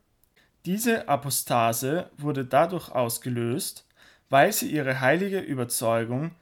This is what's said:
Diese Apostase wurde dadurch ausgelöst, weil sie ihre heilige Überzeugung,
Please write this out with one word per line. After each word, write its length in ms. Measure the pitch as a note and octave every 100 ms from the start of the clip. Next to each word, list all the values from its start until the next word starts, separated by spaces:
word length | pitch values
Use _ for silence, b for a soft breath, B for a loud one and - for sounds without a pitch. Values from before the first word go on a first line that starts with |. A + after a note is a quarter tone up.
| _ _ _ b b _
Diese 440 | E3+ G3+ A#3+ A3+ -
Apostase 1040 | C#3 C#3 B2+ - B2+ A#2 A#2+ C3+ E3 - -
wurde 280 | D3 C3+
dadurch 460 | B2+ C3+ E3+ F3+ -
ausgelöst, 960 | - A#2+ - B2+ A#2+ A#2 C#3+ - - - b b b _
weil 220 | C#3 E3+
sie 200 | G#3+ -
ihre 280 | D3+ C3 B2+
heilige 400 | C3 E3 G3 F#3+
Überzeugung, 920 | - C3+ A#2+ - A2+ A#2 A2+ B2+ D#3+ -